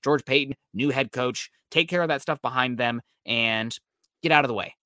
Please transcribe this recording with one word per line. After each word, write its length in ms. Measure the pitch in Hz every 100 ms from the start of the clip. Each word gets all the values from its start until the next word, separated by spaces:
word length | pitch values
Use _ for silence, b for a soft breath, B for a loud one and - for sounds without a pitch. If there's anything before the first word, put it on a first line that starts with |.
George 220 | - 147
Payton, 320 | - 135 135 135 _
new 180 | 95 143
head 200 | 131 139
coach. 400 | 131 123 110 - _ _
Take 180 | 160 165
care 140 | 180
of 40 | 165
that 140 | 143
stuff 200 | - 151
behind 360 | 123 127 127 120
them 240 | 120 117 - _ -
and 520 | 117 113 113 113 - _ _ _ _
get 100 | 165
out 140 | 156 139
of 20 |
the 60 | 110
way. 200 | 90 -